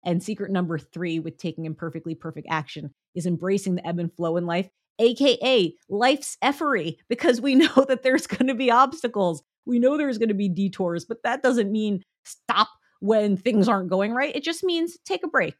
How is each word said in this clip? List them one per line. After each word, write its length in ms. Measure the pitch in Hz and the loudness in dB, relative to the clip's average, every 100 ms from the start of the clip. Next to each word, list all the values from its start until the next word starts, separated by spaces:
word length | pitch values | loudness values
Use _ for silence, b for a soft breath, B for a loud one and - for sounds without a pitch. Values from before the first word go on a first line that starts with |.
And 180 | - 175 | -2 -4
secret 280 | - 214 196 | -2 -8 -4
number 280 | 190 180 165 | -2 -2 -6
three 420 | - - 175 165 | -10 -8 -6 -4
with 180 | 160 160 | -6 -8
taking 280 | 180 156 160 | -10 -8 -10
imperfectly 500 | 156 165 160 165 160 | -8 -10 -10 -10 -10
perfect 320 | 165 156 - | -10 -14 -6
action 420 | 160 151 - 143 _ _ | -6 -4 -12 -14 _ _
is 120 | - 175 | -6 -4
embracing 500 | 175 180 196 196 175 | -2 0 -2 -2 -4
the 100 | - | -4
ebb 140 | 175 | -6
and 120 | 170 | -6
flow 240 | _ 170 170 | _ -4 -2
in 100 | 175 | -2
life, 220 | 170 190 _ _ _ | -4 -4 _ _ _
A 160 | 233 | 2
K 240 | 240 277 - | 4 2 2
A 300 | 240 262 175 - _ | 2 2 2 -2 _
life's 480 | 202 247 285 - - | 0 2 2 -2 0
effery, 560 | 262 277 311 247 160 151 _ | 0 0 0 0 -2 -8 _
because 320 | 240 330 233 | -2 2 2
we 140 | 247 | 4
<laughs> 20 | 262 | 4
know 280 | 320 - 269 | 6 4 2
that 160 | 262 | 2
there's 240 | 262 277 - | 2 2 0
gonna 280 | - 254 | -2 0
be 160 | 247 254 | 2 2
obstacles. 720 | 233 262 311 240 208 185 160 _ _ | 6 4 2 -6 0 0 -2 _ _
We 140 | - 240 | -4 2
know 180 | 247 294 | 2 2
there's 220 | 285 226 | -2 0
gonna 160 | 226 | 0
be 140 | 196 202 | 0 0
detours, 560 | 175 196 185 185 170 | 0 -2 -2 -2 -4
but 180 | - 226 | -6 -6
that 200 | 233 262 | -4 0
doesn't 280 | 262 240 202 | 2 2 0
mean 320 | 214 214 196 - _ | 0 -2 -4 -6 _
stop 440 | - - _ 180 220 _ _ _ | -20 -20 _ 0 0 _ _ _
when 360 | 196 220 208 185 | 0 2 2 0
things 320 | 233 220 196 | 0 2 4
aren't 220 | 202 185 | 2 0
going 220 | 190 202 | -2 0
right. 220 | 240 285 | -2 -4
It 80 | 285 | -4
just 220 | 285 330 | -6 -4
means 340 | 381 339 339 - | -2 -2 -4 -6
take 180 | - 370 | -8 -6
a 60 | 349 | -2
break 260 | 285 165 - | -2 -2 -6